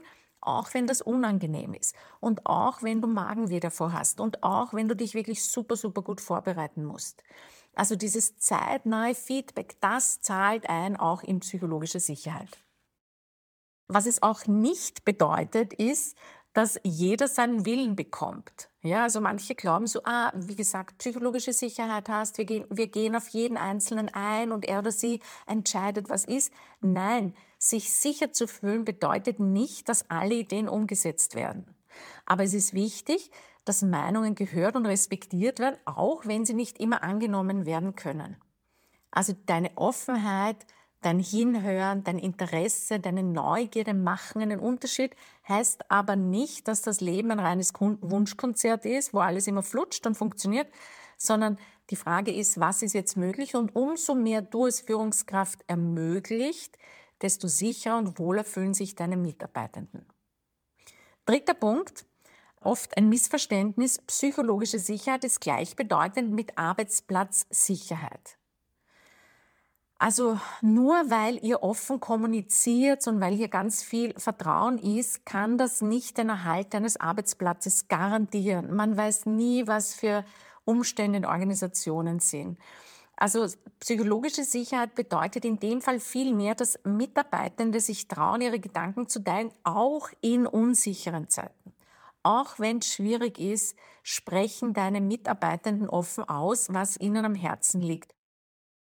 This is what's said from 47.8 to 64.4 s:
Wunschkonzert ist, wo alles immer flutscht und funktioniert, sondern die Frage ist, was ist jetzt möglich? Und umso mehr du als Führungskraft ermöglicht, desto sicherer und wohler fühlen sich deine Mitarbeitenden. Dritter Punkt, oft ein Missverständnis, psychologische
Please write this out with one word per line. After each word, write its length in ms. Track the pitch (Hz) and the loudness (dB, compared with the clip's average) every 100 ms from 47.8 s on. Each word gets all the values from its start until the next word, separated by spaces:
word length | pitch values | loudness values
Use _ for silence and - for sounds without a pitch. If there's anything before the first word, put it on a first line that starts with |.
| 202 202 | 0 0
Wunschkonzert 880 | 170 196 208 - 254 226 233 226 214 | 0 2 2 0 -4 0 0 0 0
ist, 280 | 254 269 | -2 0
wo 60 | 196 | 2
alles 280 | 185 180 196 | 2 2 0
immer 160 | 196 | -2
flutscht 440 | 196 - 359 - 233 | -2 -2 -2 -4 -4
und 80 | 220 | -2
funktioniert, 560 | 220 - 196 226 294 - - - - - | -2 -2 -2 0 -2 -8 -20 -20 -20 -6
sondern 400 | - 220 214 202 - _ - | 0 2 2 0 -8 _ -10
die 80 | 196 | -8
Frage 360 | - 170 202 | 0 0 0
ist, 240 | 202 202 - | -2 0 2
was 240 | 165 196 | 2 2
ist 120 | 220 | 0
jetzt 240 | 202 185 - | 0 0 0
möglich? 360 | 180 190 277 | 0 0 -2
Und 220 | 247 226 220 | 0 0 2
umso 400 | 269 330 - 262 | 0 0 0 2
mehr 260 | 226 220 | 2 0
du 220 | 190 226 | -2 2
als 160 | 254 240 | 2 2
Führungskraft 840 | - 220 220 208 - 190 190 - - | -2 0 2 0 0 0 0 -4 -4
ermöglicht, 1080 | 175 170 170 160 180 185 226 269 339 - _ - - - _ | 0 0 0 0 0 -2 -2 -2 -4 -10 _ -20 -20 -20 _
desto 280 | 196 196 180 | -2 0 0
sicherer 480 | 151 208 - 226 226 | 0 0 -2 -2 0
und 200 | 202 170 | -2 -2
wohler 280 | 170 196 208 | 0 0 -2
fühlen 280 | - 190 | -2 -2
sich 220 | 190 196 - | -2 -4 -4
deine 220 | 170 185 | -4 -2
Mitarbeitenden. 880 | 175 147 - - 113 - - - - _ _ _ _ _ _ _ - - _ _ - | -2 -4 -10 -8 -8 -10 -14 -16 -20 _ _ _ _ _ _ _ -20 -20 _ _ 2
Dritter 280 | 254 285 | 2 4
Punkt, 520 | 339 208 240 392 - - _ _ - _ _ | 2 2 2 -2 -10 -20 _ _ -20 _ _
oft 340 | - 240 - - | 0 0 0 4
ein 140 | 214 | 6
Missverständnis, 920 | 233 - 294 - 202 208 208 254 - - | 6 2 0 0 0 0 0 0 -2 -4
psychologische 720 | - 277 285 | 0 0 0